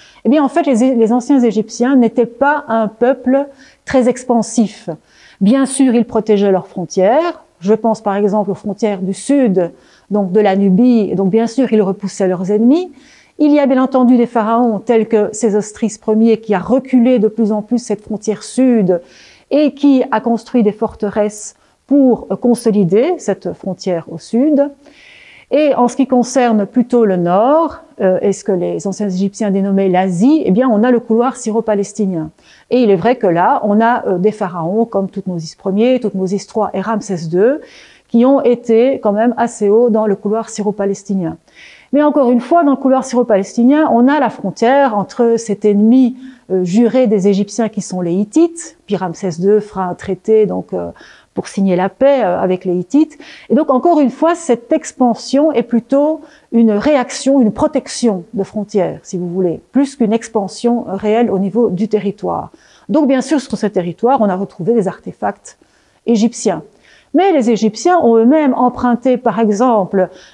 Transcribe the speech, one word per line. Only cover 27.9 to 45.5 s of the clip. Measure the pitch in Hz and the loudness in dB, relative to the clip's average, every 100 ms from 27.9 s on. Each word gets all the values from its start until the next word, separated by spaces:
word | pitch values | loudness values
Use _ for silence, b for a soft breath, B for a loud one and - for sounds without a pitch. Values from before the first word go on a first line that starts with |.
| - | -4
euh, | 190 185 | 0 0
et | 208 | 0
ce | 190 | -2
que | - | -4
les | 185 175 175 196 | -2 -2 -4 -6
anciens | 190 208 | -6 -4
Égyptiens | 185 196 202 214 | -2 -4 -4 -2
dénommaient | 196 196 196 196 | -2 0 0 2
l'Asie, | 180 190 170 233 311 - | 2 0 2 2 2 2
eh | |
bien, | 185 262 | 2 2
on | 214 | 2
a | 240 | 2
le | 233 | 2
couloir | 240 226 247 254 | 2 0 0 -4
syro-palestinien. | - 220 226 208 196 - 202 175 156 - b b b | -4 -4 -2 -2 -4 -4 -4 -4 -8 -14 b b b
Et | 247 | 0
il | 233 | 2
est | 196 | 2
vrai | 220 247 | 2 0
que | 202 | 0
là, | 165 196 277 | 2 2 0
on | 208 208 | 0 2
a, | 226 240 - | 2 0 -2
euh, | 180 | -2
des | 196 | -2
pharaons | 208 190 175 165 208 233 | -2 -6 -6 -4 -2 -2
comme | 196 196 | -2 -4
Toutmosis | 202 190 175 160 - | -8 -8 -8 -10 -10
Ier, | 202 196 240 254 | -4 0 2 0
Toutmosis | 226 190 185 196 - | -2 -4 -4 -6 -6
trois | - 202 | -4 -4
et | 196 | -4
Ramsès | 190 220 - 185 160 | -6 -6 -6 -8 -4
deux, | 175 220 302 B B B B _ | 0 0 0 B B B B _
qui | 233 247 | 2 4
ont | 277 | 4
été | - 240 240 226 254 269 | 2 0 2 2 2 0
quand | 220 | -2
même | 202 233 240 | 0 0 0
assez | 233 - 208 | -4 -2 2
hauts | 214 240 | 2 4
dans | 220 214 | 2 0
le | 196 | -2
couloir | 208 220 220 | -2 -4 -6
syro-palestinien. | - 208 202 196 196 - 196 165 165 _ B B B B | -6 -6 -4 -4 -6 -6 -4 -4 -8 _ B B B B
Mais | 277 | 0
encore | 294 294 247 | 2 2 2
une | 247 | 0
fois, | 240 339 | 2 2
dans | 285 | 2
le | 269 | 0
couloir | 277 262 - | 0 0 0
syro-palestinien, | 240 240 202 196 - 240 294 311 | -2 0 0 0 0 2 4 2
on | 233 254 | 2 2
a | 294 | 2
la | 247 | -2
frontière | - 196 - 226 277 269 214 | -4 -8 -2 2 2 2 0
entre | 190 - 233 233 | -6 -2 0 0
cet | 226 | -2